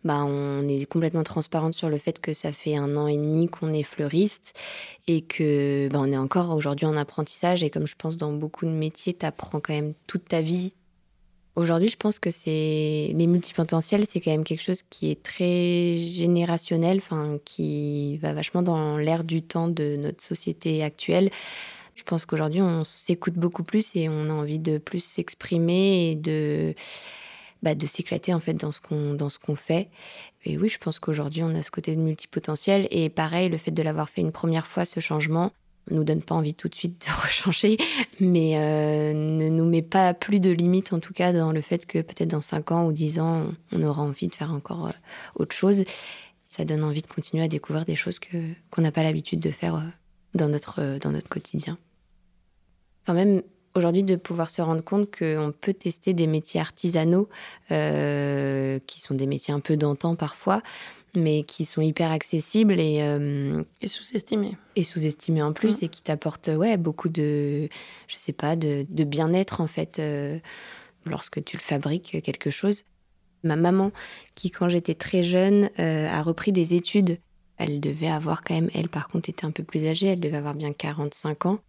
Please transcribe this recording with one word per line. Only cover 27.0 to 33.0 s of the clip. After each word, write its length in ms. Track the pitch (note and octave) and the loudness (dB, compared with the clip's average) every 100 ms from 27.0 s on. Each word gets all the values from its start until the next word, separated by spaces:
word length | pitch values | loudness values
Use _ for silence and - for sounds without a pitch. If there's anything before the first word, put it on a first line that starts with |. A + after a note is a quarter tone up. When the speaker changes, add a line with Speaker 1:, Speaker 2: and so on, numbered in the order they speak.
| - - - - - _ | -16 -18 -18 -20 -20 _
Speaker 1:
bah, 100 | D#3+ | -2
de 120 | D3 D3 | -2 -4
s'éclater, 460 | - - D#3+ - | -8 -6 -4 0
en 60 | E3+ | 0
fait, 160 | D#3 | 0
dans 160 | D#3 D3+ | -4 -4
ce 100 | - | -8
qu'on, 340 | - D3+ D3 | -6 -2 -2
dans 140 | C#3+ D3 | -2 -4
ce 120 | - | -4
qu'on 160 | - C#3+ | -4 -4
fait. 320 | - E3 G3 - - - - _ | 0 0 -2 -10 -20 -18 -20 _
Et 120 | - D3+ | -6 0
oui, 100 | G#3+ | 0
je 100 | - | -2
pense 220 | E3+ D#3 | -6 -4
qu'aujourd'hui, 420 | - D3+ C#3+ D#3 | -2 -2 -2 -2
on 140 | E3 D#3+ | -2 -2
a 80 | |
ce 80 | D3+ | -4
côté 240 | - E3 D#3+ | -6 -2 0
de 40 | |
multipotentiel. 840 | D#3+ D#3 - C#3 - D3+ - G3 F#3+ | 0 -2 -6 -6 -4 -2 2 2 2
Et 160 | E3+ | 0